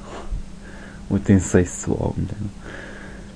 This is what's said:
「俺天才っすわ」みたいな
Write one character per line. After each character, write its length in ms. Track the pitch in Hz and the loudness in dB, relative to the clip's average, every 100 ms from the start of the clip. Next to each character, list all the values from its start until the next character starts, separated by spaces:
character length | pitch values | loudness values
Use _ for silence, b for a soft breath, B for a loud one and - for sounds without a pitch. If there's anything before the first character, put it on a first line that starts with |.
| B B B B - - B B B B - | B B B B -4 -10 B B B B 0
「俺 100 | 98 | 0
天 200 | 98 98 | 8 6
才 220 | 87 92 | 8 6
っ 40 | 90 | 4
す 240 | - - | 0 -2
わ」 220 | - - - | 2 2 0
み 100 | 90 | -2
た 80 | |
い 20 | 101 | -4
な 80 | 101 - B B B B B B B | -8 -8 B B B B B B B